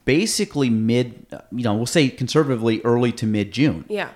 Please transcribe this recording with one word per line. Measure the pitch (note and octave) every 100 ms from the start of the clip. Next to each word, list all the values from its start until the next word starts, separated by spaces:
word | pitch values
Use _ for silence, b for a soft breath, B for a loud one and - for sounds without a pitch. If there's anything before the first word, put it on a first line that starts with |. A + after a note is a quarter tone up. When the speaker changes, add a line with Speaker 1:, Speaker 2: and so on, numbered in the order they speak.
Speaker 1:
basically | - D3 G#3+ - G#3 C#3+ C3
mid, | A2 A2+ A#2+ B2 A2 - - -
you | A#2+
know, | A#2
we'll | G#2 A#2+
say | F3 C3+
conservatively | - B2+ D3+ C#3+ B2 A2+ A2
early | A#2+ A#2+ B2
to | A#2 A2
mid | G#2+ G2+
June. | A#2+ D3 D#2+ -
Speaker 2:
Yeah. | G#3 E3